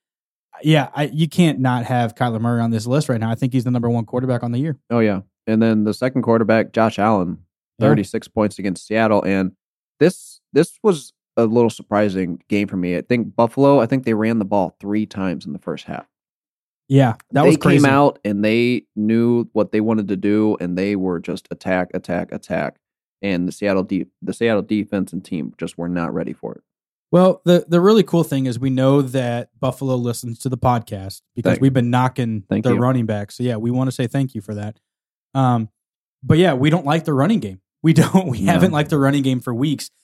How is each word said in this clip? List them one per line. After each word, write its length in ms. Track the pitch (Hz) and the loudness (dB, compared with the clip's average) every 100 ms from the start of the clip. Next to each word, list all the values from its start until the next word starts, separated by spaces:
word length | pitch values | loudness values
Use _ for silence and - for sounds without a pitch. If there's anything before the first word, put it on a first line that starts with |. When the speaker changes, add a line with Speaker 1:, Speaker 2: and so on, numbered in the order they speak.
| _ _ _ _ _ - | _ _ _ _ _ -6
Speaker 1:
yeah, 260 | 151 156 127 | 2 2 2
I, 100 | - | -4
you 240 | 147 156 160 | -4 -2 -2
can't 320 | - 165 139 | 2 2 2
not 240 | 131 123 | 0 0
have 300 | 117 123 117 | -2 -2 -2
Kyler 260 | - 123 113 | -2 -4 -2
Murray 200 | 117 120 | -2 0
on 80 | 117 | 0
this 160 | 113 117 | -2 0
list 240 | 139 147 | -2 0
right 100 | 120 | -2
now. 100 | 110 | -2
I 40 | |
think 180 | 117 131 | -2 -2
he's 120 | 127 | -2
the 60 | 123 | 0
number 200 | 123 117 | -2 0
one 160 | 120 113 | -2 -2
quarterback 360 | 123 127 120 | -4 -2 -2
on 100 | 120 | -4
the 60 | 120 | -4
year. 200 | 156 135 - | -4 -6 -2
Speaker 2:
Oh, 120 | 117 | 2
yeah. 200 | 110 98 - _ - | 2 0 -6 _ -2
And 140 | 110 | 2
then 240 | 113 110 | 2 2
the 80 | 107 | 0
second 300 | 101 127 131 | -2 -2 -2
quarterback, 500 | 113 113 107 113 101 | 2 2 4 2 0
Josh 260 | - 113 - | 0 0 2
Allen, 400 | 104 107 90 87 _ _ _ - | 2 2 -2 -6 _ _ _ -2
Speaker 1:
Yeah. 100 | 107 | 2
Speaker 2:
thirty-six 400 | 110 98 113 - | 2 0 -6 -6
points 300 | - 107 - | -2 -2 -2
against 280 | 98 87 - | -6 -6 -4
Seattle. 360 | 107 110 104 | 0 2 2
And 280 | - 98 95 - _ _ _ - | 2 0 -2 -6 _ _ _ 0
this, 400 | 156 - - - _ | 0 0 -12 -20 _
this 240 | 139 170 - | 0 0 0
was 300 | 220 165 - _ _ - | -2 -2 -4 _ _ -2
a 80 | |
little 260 | 113 117 117 | 0 2 0
surprising 720 | - - 104 107 95 90 82 - | -2 -4 -2 0 -2 -4 -8 -4
game 200 | 104 101 | -4 -2
for 80 | 95 | -4
me. 200 | 87 87 | -4 -4
I 60 | |
think 340 | - 120 95 - | -2 -2 -2 0
Buffalo, 440 | 113 - 139 143 | 0 2 4 4
I 60 | 117 | 2
think 180 | 131 | -2
they 100 | 127 | -2
ran 240 | 107 110 113 | 0 0 -2
the 60 | 98 | -2
ball 300 | 101 87 - | -2 -2 -6
three 240 | 101 107 | -6 -4
times 400 | 104 - 95 78 | -6 -6 -6 -6
in 80 | 87 | -10
the 60 | 73 | -12
first 260 | - 76 | -10 -12
half. 220 | - 73 - _ _ _ _ _ _ _ - | -10 -14 -14 _ _ _ _ _ _ _ 0
Speaker 1:
Yeah, 260 | 135 127 107 _ | 4 4 2 _
that 120 | 127 | 2
Speaker 2:
They 60 | 160 | 4
Speaker 1:
was 80 | 156 | 4
crazy. 220 | - - | 4 4
Speaker 2:
came 80 | 143 | 6
out 280 | 139 143 - | 4 2 0
and 200 | 104 101 | -4 0
they 400 | 107 113 120 123 - - | 2 2 2 0 -4 -4
knew 520 | 107 113 117 120 117 | 0 2 2 2 0
what 200 | 107 98 | -2 -2
they 80 | 107 | 0
wanted 280 | 110 110 101 | 0 0 -2
to 80 | 95 | -2
do, 400 | 101 107 107 104 | 0 2 2 0
and 160 | 87 90 | -4 -4
they 180 | 98 | -2
were 260 | 101 95 87 | -2 -2 -4
just 280 | - - - | -6 -10 -10
attack, 400 | 82 - 92 90 | -10 -4 -2 -2
attack, 380 | 92 - 85 - | -6 -6 -6 -6
attack. 440 | - - - 71 - _ _ _ _ | -10 -8 -6 -6 -10 _ _ _ _
And 260 | 101 90 90 | -6 -4 -4
the 40 | |
Seattle 320 | - 101 95 | -4 -2 -2
de-, 240 | 92 95 - _ | -2 -4 -6 _
the 140 | 92 | -10
Seattle 280 | 98 117 107 | -4 0 0
defense 500 | - 104 95 101 92 | -2 -4 -2 -4 -4
and 120 | 85 | -8
team 300 | - 85 65 - | -10 -8 -8 -10
just 220 | 82 - | -12 -8
were 100 | 85 | -6
not 240 | 87 82 | -4 -4
ready 200 | - - | -6 -8
for 200 | - 57 | -10 -14
it. 80 | - _ _ _ _ _ | -16 _ _ _ _ _
Speaker 1:
Well, 300 | 170 185 - | 4 4 4
the, 200 | 170 175 170 | 4 4 4
the 120 | 170 | 2
really 220 | 185 226 | 4 4
cool 220 | - 170 | 4 2
thing 220 | 156 135 131 | 0 -2 -2
is 120 | 117 | -4
we 100 | 135 | -2
know 300 | 131 131 143 | 2 4 4
that 500 | 131 131 120 120 - - | 2 -2 -4 -6 -8 -6
Buffalo 360 | 131 - 135 127 | -6 -4 -4 -2
listens 440 | 120 117 123 117 | -4 -6 -8 -8
to 80 | 135 | -6
the 100 | 123 | -2
podcast 640 | 131 120 - 101 95 - _ - | 0 0 -2 -10 -12 -14 _ -4
because 160 | 101 | -2
Speaker 2:
Thank 100 | 90 | 2
Speaker 1:
we've 100 | 135 | 2
been 180 | 131 120 | 2 2
knocking 520 | 123 127 131 117 110 - | 2 0 -2 -4 -4 -4
Speaker 2:
Thank 160 | 101 | -2
Speaker 1:
the 100 | 120 | 0
Speaker 2:
you. 60 | 110 | 0
Speaker 1:
running 260 | 123 127 113 | 2 0 -2
back. 240 | 104 101 | -4 -6
So, 120 | - | -6
yeah, 140 | 123 113 | -6 -4
we 140 | 117 | -4
wanna 220 | 123 131 | -2 -2
say 140 | 127 123 | -2 -4
thank 280 | 139 131 | -2 -4
you 60 | 113 | -6
for 140 | 98 | -10
that. 240 | 104 104 - _ _ _ _ _ | -10 -10 -12 _ _ _ _ _
Um, 340 | 135 127 120 110 _ _ _ _ _ | 0 2 0 -2 _ _ _ _ _
but, 140 | 127 156 | 0 4
yeah, 160 | 180 | 4
we 140 | 131 147 | 2 2
don't 160 | 151 139 | 2 0
like 180 | 165 | -2
the 100 | 160 | 0
running 260 | 135 156 220 | 0 2 0
game. 200 | 110 92 _ _ | -4 -12 _ _
We 100 | 160 | 2
<laughs> 20 | |
don't. 320 | 156 - 190 185 | 4 4 2 0
We 120 | 110 | -2
Speaker 2:
No. 100 | 190 | 0
Speaker 1:
haven't 200 | 170 180 | 2 2
liked 180 | 151 147 | 0 0
the 80 | 156 | 0
running 240 | 139 143 | 2 2
game 180 | 135 127 | 0 -2
for 140 | 127 | -4
weeks. 360 | 117 151 143 - _ | -4 -2 -4 -8 _